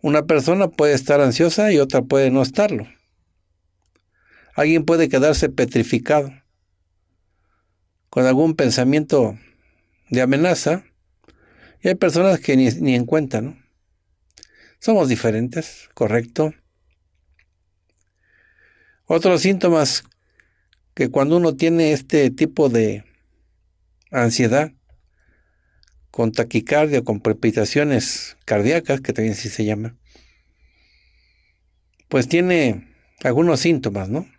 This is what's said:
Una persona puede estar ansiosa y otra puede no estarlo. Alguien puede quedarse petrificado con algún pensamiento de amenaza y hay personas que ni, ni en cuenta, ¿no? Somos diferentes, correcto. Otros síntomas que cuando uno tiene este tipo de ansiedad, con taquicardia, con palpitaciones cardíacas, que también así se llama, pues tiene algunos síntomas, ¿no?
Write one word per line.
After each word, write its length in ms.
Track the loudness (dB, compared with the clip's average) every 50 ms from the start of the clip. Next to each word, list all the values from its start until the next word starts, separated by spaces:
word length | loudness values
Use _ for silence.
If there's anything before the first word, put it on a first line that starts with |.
Una 240 | 0 0 0 0 0
persona 440 | 0 -2 0 0 0 0 0 0 -2
puede 240 | 0 0 0 2 2
estar 280 | 0 0 0 2 2
ansiosa 500 | 4 2 2 2 0 0 2 0 0 2
y 60 | 2 2
otra 240 | 0 2 0 -2
puede 300 | -2 0 0 2 2 2
no 100 | 2 2
estarlo. 460 | 0 0 0 0 0 0 -2 -6 -10 -12 _ _ _ _ _ _ _ _ _ _ _ _ _ _ _ _ _ _ _ _ _ _ _ _ _ _ _ _ _ _ _ _ _
Alguien 300 | 0 0 2 2 0 2
puede 220 | 2 2 2 2 2
quedarse 420 | 2 2 2 2 2 2 0 -2
petrificado 840 | 0 -2 -2 0 0 -2 -2 0 -2 -4 0 0 0 0 0 -2 -10 -20 _ _ _ _ _ _ _ _ _ _ _ _ _ _ _ _ _ _ _ _ _ _ _ _ _ _ _ _ _ _ _ _ _ _
con 160 | -2 0 2
algún 300 | 2 4 2 2 0 2
pensamiento 840 | 0 0 0 0 0 0 2 2 0 0 0 0 2 2 0 -2 -10 _ _ _ _ _ _ _ _ _ _ _ _ _ _
de 120 | -2 0
amenaza 640 | 0 2 2 2 2 0 0 0 0 -2 -2 -2 -6 _ _ _ _ _ _ _ _ _ _ _ _ _ _ _ _ -20 _ _
y 80 | -2 -2
hay 60 | 0
personas 440 | 2 0 0 2 2 2 2 2 2
que 180 | 0 0 2 4
ni, 120 | 4 2
ni 240 | 0 0 0 0 0
en 100 | 0 0
cuenta, 360 | 0 0 -2 -2 -2 -6 -6
¿no? 160 | -6 -6 -12 _ _ _ _ _ _ _ _ _ _ _ _ _ _ _ _ -20 -20 _ _ _ _ _ _ _
Somos 300 | -2 0 2 2 2 2
diferentes, 800 | 0 0 0 -2 -2 0 -4 -4 -6 -8 -10 -10 -16 -20 -20 _ _
correcto. 600 | -4 -4 -2 -2 -2 -4 -4 _ -4 -4 -4 -4 _ _ _ _ _ _ _ _ _ _ _ _ _ _ _ _ _ _ _ _ _ _ _ _ _ _ _ _ _ _ _ _ _ _ _ _ _ _ _ _ _ _ _ _ _ _ _ _ _ _
Otros 360 | _ -2 2 4 4 2 4
síntomas 640 | 2 0 0 2 2 2 2 2 2 0 -2 -6 -8 -12 _ _ _ _ _ _ _ _ _ _ _ _ _ _ _ _ _
que 160 | -4 -4 -2
cuando 280 | 0 0 0 2 2 2
uno 180 | 2 0 0
tiene 380 | 0 0 0 2 2 0 0 0
este 360 | -2 -4 -2 0 2 2 2
tipo 380 | 0 0 -2 -2 0 0 0 2
de 380 | 2 2 0 0 -2 -6 -12 _ _ _ _ _ _ _ _ _ _ _ _ _ _ _ _ _ _ _ _ _
ansiedad, 640 | -4 -2 0 0 0 0 0 2 2 0 0 -2 _ _ _ _ _ _ _ _ _ _ _ _ _ _ _ _ _ _ _ _ _ _ _ _ _ _ _ _
con 220 | -6 -4 -4 -2 -2
taquicardia, 720 | -2 -4 -2 -2 -4 -2 0 0 0 0 2 0 -2 -2
con 180 | -2 -6 -2
palpitaciones 1120 | -2 -2 -2 0 -2 -2 0 0 -2 -2 0 -2 0 0 0 -2 -2 -4 -8 -8 -10 -14 -18 _ _
cardíacas, 560 | -4 -2 0 0 0 0 -2 -2 -2 -4 -4
que 140 | -4 -6 -4
también 220 | -4 -2 -4 -4
así 120 | -6 -8 -10
se 160 | -6 -4 -4
llama, 320 | -4 -4 -4 -6 -12 -14 _ _ _ _ _ _ _ _ _ _ _ _ _ _ _ _ _ _ _ _ _ _ _ _ _ _ _ _ _ _ _ _ _ _ _ _ _ _ _ _ _ _ _
pues 180 | -2 -2 0 0
tiene 640 | 0 0 0 2 2 2 2 0 -2 -4 -10 _ _ _ _ _ _ _ -4
algunos 380 | -2 0 2 2 2 0 0
síntomas, 480 | 0 0 0 0 -2 -6 -6 -6 -6 -6
¿no? 180 | -6 -8 -8 -10 _